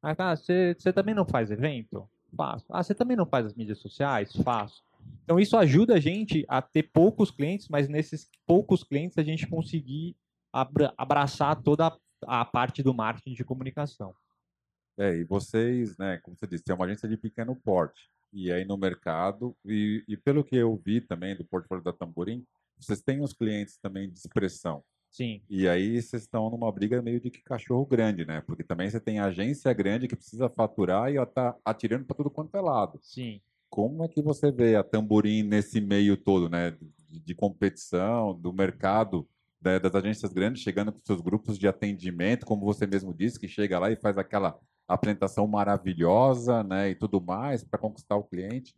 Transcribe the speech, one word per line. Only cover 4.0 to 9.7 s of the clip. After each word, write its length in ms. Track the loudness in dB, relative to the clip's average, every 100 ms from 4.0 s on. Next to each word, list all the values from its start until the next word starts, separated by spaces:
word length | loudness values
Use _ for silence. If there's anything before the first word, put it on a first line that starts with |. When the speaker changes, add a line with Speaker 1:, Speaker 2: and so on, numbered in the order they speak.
| 0 0 -2 -2
Speaker 1:
"Faço." 380 | 0 0 -4 -12 _ _ -20 -20
Então, 160 | 2 4
isso 180 | 6 6
ajuda 380 | 6 6 6
a 60 | 6
gente 440 | 4 -2 -2 -2 0
a 120 | -2
ter 240 | 0 -2
poucos 460 | 2 6 6 6 0
clientes, 380 | 2 -2 -2 -2
mas 200 | 0 0
nesses 400 | 0 -4 -8 -14 _
poucos 380 | _ 4 6 0
clientes 340 | 2 -2 -2 -2
a 40 |
gente 240 | -2 -2 -4
conseguir 720 | -4 -4